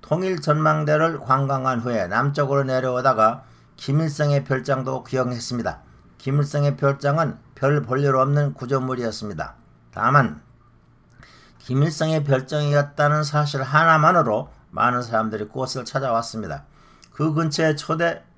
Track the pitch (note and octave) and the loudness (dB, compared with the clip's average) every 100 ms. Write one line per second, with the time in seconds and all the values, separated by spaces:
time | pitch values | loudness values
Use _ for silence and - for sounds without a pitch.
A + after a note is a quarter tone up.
0 | - D#3 F#3 F3+ D3 D3+ D#3 D#3 D3+ D3+ | -2 -2 -2 -4 0 2 2 0 2 2
1 | D#3+ D3+ - C3+ C#3 C3+ C3 B2 B2 A2+ | 2 -2 0 0 2 0 0 -2 -2 -2
2 | F2+ G#2+ C#3 C#3+ C3+ C#3 C3+ C3 B2+ B2 | 0 0 0 0 0 0 0 0 0 0
3 | C3 A#2 A2 A#2 - - _ - - C#3+ | 2 4 4 2 -10 -20 _ -14 -2 0
4 | D#3+ D3 D3 C#3+ C#3 C3 C3+ C3+ C3 C3 | 0 0 2 0 0 -4 -2 -2 -2 -6
5 | - C3 B2 B2 - B2 G2 D#2+ - - | -4 -2 -2 -4 -6 -4 -4 -6 -16 -20
6 | - _ - C#3+ C#3+ D3+ C#3+ C#3 C#3 C#3 | -20 _ -2 0 0 0 0 2 0 0
7 | C#3+ D3+ D3+ - - - C3+ D3 A2 C3 | 0 0 -2 -4 -16 -2 0 0 0 0
8 | C#3+ C3 C3+ C#3+ C#3+ A#2+ B2 C3+ C3 B2+ | 2 2 2 2 0 -4 -4 -2 -2 -4
9 | A#2 G#2+ G#2+ E2+ C2 - - _ _ - | -4 -6 -10 -8 -10 -12 -20 _ _ -2
10 | A2+ C#3+ A#2+ - - - _ _ _ _ | 2 4 2 -2 -18 -20 _ _ _ _
11 | _ _ - - - _ - B2+ D#3 D3+ | _ _ -20 -20 -20 _ -4 0 0 0
12 | D#3+ D#3+ C#3+ C3 C3 D3+ D3 D3 C#3+ - | 0 0 0 0 0 -2 2 2 0 0
13 | D3 D3+ D3 D3 D3 C#3+ B2+ D3+ E3 D#3+ | 0 2 0 -2 -2 -4 0 2 6 6
14 | D#3 F3+ A#2 A2 C#3+ - _ - A2+ B2 | 6 4 2 0 -4 -16 _ -2 0 0
15 | A#2 A2+ A2 G#2 G#2 C3 B2+ C3+ A#2+ C3+ | -2 -2 -2 -4 -6 -6 -6 -6 -6 -4
16 | C3 A2+ A#2 A#2 F#2+ D2 - - - - | -2 -2 -2 -8 -8 -10 -12 -20 -20 -20
17 | - - D3+ D3+ D#3+ C#3+ D#3+ D3 - D#3+ | -20 -4 -2 0 -2 2 2 0 -4 -2
18 | E3+ E3 - | -2 -2 -14